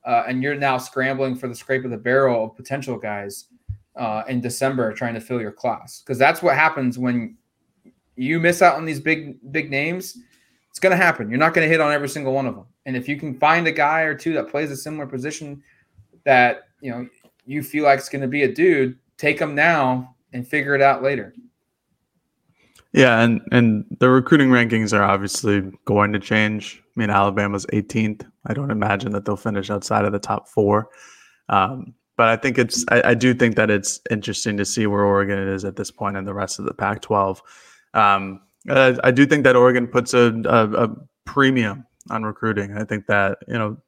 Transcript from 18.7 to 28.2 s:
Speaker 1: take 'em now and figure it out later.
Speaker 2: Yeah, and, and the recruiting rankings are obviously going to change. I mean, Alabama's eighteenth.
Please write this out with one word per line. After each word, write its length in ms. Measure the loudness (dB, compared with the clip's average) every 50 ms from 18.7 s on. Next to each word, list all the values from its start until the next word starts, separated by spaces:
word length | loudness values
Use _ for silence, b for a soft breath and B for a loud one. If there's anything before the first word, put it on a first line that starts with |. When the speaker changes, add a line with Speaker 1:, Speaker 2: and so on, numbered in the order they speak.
| 4 4 2 -2 -4 _ _ _ _
Speaker 1:
take 260 | -2 -2 -2 0 0
'em 120 | -4 -4 0
now 600 | 2 2 2 2 2 2 0 0 -2 -4 -10 _ _ _ _
and 140 | -12 -12 -8
figure 280 | -4 -4 -4 -2 0 2
it 60 | 4
out 220 | 4 4 4 2
later. 320 | 0 -2 -2 -2 -8 -12 _ -20 _ _ _ _ _ _ _ _ _ _ _ _ _ _ _ _ _ _ _ _ _ _ b b b b b b b _
Speaker 2:
Yeah, 280 | 4 6 6 6 6 4
and, 180 | 4 4 2 0 -4 0
and 340 | 2 4 4 4 2 0 -2 -8 -2 2
the 100 | 4 4
recruiting 420 | 4 4 4 4 4 4 6 6
rankings 460 | 4 4 4 2 0 0 0 2 2
are 60 | 2
obviously 680 | 4 4 2 0 0 -4 -6 -4 0 0 0 0 0 -4 -12 _ _
going 280 | 0 2 2 2 2
to 80 | 0 -4
change. 600 | -2 0 0 2 2 0 -2 -6 -8 -12 -18 _ _ _ _
I 40 | -4
mean, 100 | -2 0
Alabama's 560 | 2 2 2 2 0 -2 -2 -2 -4 -6 -6 -2
eighteenth. 520 | -4 -4 -4 -2 -4 -2 -2 -2 -4 -8